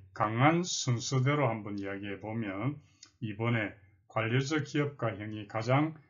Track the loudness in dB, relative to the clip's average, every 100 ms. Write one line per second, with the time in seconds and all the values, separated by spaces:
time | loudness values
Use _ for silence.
0 | -10 -2 0 4 6 4 0 -2 0 0
1 | 0 2 2 4 2 0 -4 -4 -4 -6
2 | -6 -6 -6 -4 -4 -2 -2 -4 -10 _
3 | -20 _ -8 -2 0 2 0 -6 -20 _
4 | -6 -2 2 0 2 -2 0 -2 -2 -2
5 | -4 -4 -8 -8 -6 -4 2 4 2 -4